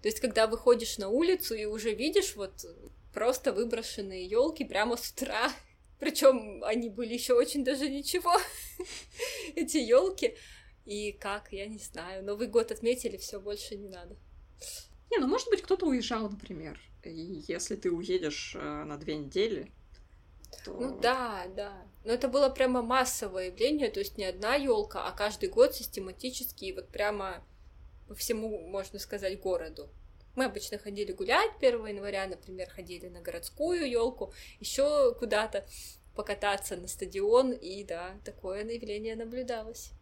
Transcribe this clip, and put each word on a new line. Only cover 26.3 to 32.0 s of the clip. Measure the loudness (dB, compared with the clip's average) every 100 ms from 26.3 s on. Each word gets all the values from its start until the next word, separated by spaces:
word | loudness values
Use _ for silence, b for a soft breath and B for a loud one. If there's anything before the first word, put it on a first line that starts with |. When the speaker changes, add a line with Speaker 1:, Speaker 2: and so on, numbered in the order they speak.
| -4 -6 -6
Speaker 1:
и | -10
вот | -10 -8
прямо | 0 0 0 -6 -8 -14 -20 -20 -20 -20 -20 -18
по |
всему, | -8 -2 -2 -2 -6 -6
можно | -6 -6 -10
сказать, | -8 -4 -4 -2
городу. | -2 -2 -2 -12 -16 -18 -20 -20 -10
Мы | -2
обычно | -2 -2 -8 -8
ходили | -8 -6 -6
гулять | -4 2 4 4 4
первого | 4 4 -4
января, | -6